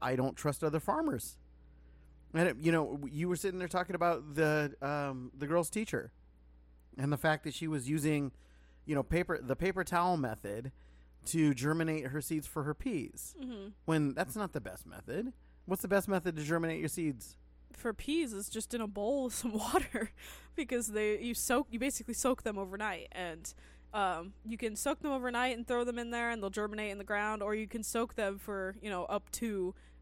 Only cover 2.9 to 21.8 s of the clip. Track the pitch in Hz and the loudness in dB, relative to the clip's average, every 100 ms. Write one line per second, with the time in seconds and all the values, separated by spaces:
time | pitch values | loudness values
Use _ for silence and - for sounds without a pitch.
2.9 | 143 139 147 175 175 196 180 175 185 180 | -2 -4 -2 0 0 0 -2 -2 -2 0
3.9 | 180 175 165 151 147 156 151 147 - 139 | 2 4 4 0 4 6 6 2 -2 -2
4.9 | 147 143 131 123 135 143 170 160 214 220 | 0 -2 -4 -8 -6 2 2 2 0 -2
5.9 | 127 - - - - - - - - - | -2 -4 -12 -20 -20 -20 -20 -20 -20 -16
6.9 | - 139 147 160 156 156 - 160 151 123 | -4 0 2 4 2 0 -6 -2 -2 0
7.9 | 151 147 151 139 - - - - - - | 2 4 2 0 -4 -16 -20 -20 -14 -2
8.9 | 143 - 165 180 175 127 135 185 190 180 | 0 2 2 2 -2 -2 0 2 0 2
9.9 | 175 175 175 127 110 104 104 131 - - | 4 4 4 2 -2 -4 -6 -6 -12 -18
10.9 | - - - - 160 151 131 139 160 160 | -20 -20 -12 -2 4 6 6 2 2 2
11.9 | 156 135 147 - 156 151 160 143 151 269 | 0 -2 -4 -2 -4 -4 -4 -4 -2 -2
12.9 | 190 - - - 359 254 226 196 - - | -2 -4 -8 -12 -10 -10 -8 -10 -8 0
13.9 | 160 147 135 151 127 196 139 95 90 - | 4 4 2 -2 -2 -4 -4 -8 -10 -14
14.9 | 87 - 139 240 - - - - 185 202 | -14 -6 -4 -4 -8 -18 -18 -4 -4 2
15.9 | 196 185 190 180 160 147 165 165 160 156 | 2 4 2 0 -2 0 2 2 0 -2
16.9 | - 156 123 - - - - - - 240 | 0 -2 -2 -8 -18 -20 -20 -20 -8 -6
17.9 | 208 - 311 285 202 202 220 - 240 214 | -4 0 0 0 -2 -6 -6 -4 -4 -4
18.9 | 202 208 277 254 - 240 214 214 311 - | -2 0 2 0 -2 -2 -2 2 2 2
19.9 | 254 240 - - - - - 254 247 226 | 0 -4 -6 -16 -16 -10 -6 -2 0 0
20.9 | 208 214 214 233 233 - 254 285 226 | 0 2 2 0 -2 2 2 2 0